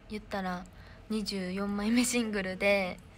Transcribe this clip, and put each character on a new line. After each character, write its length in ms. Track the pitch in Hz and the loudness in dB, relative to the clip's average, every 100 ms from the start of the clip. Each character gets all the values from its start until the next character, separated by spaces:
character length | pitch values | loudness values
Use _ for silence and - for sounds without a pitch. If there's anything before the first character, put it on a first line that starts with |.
| - | -10
言 140 | 214 | -10
っ 20 | |
た 180 | 208 202 | -6 -4
ら、 220 | 185 180 190 - - - - | -2 -4 -8 -16 -20 -16 -6
二 120 | 220 | -4
十 280 | 196 196 180 | -2 -2 -2
四 240 | 185 202 202 | -2 -2 0
枚 140 | 208 | 2
目 160 | 240 247 | 4 4
シ 160 | 240 | 2
ン 80 | 226 | 0
グ 140 | 208 | 0
ル 120 | 185 185 | -2 2
で 440 | 202 202 185 - - | 4 4 2 -4 -14